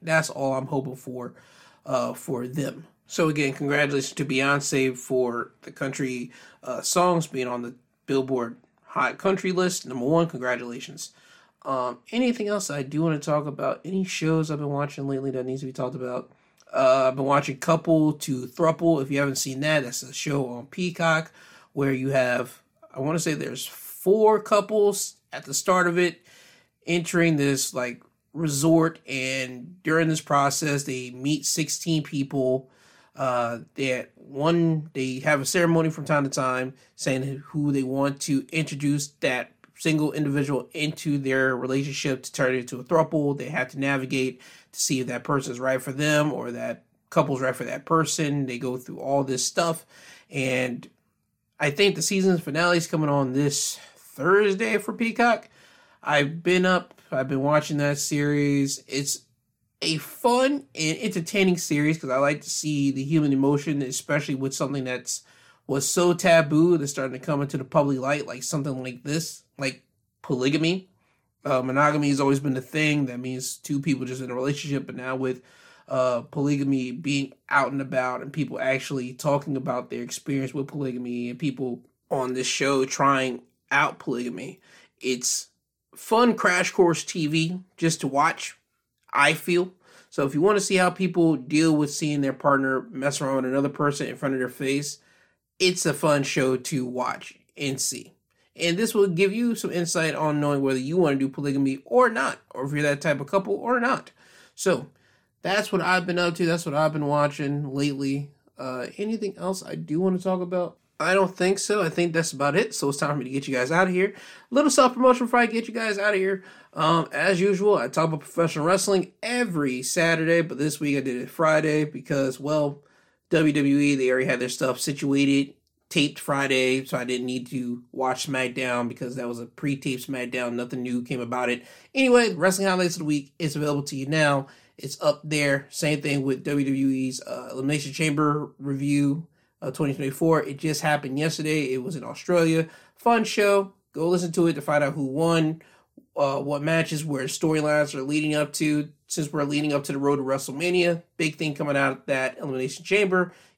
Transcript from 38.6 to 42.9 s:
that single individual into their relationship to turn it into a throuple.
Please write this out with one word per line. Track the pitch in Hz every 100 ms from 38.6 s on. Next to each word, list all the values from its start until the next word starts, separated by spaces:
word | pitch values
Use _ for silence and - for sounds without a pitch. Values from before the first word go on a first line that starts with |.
| 156 143 143 147 143 _
that | 147 127 - _ _ _
single | 160 156 151
individual | - 147 143 139 131 -
into | 165 151 156 160 143
their | 135 135 131 127
relationship | 127 135 143 139 156 135
to | -
turn | - 131
it | 127
into | 120 -
a |
throuple. | -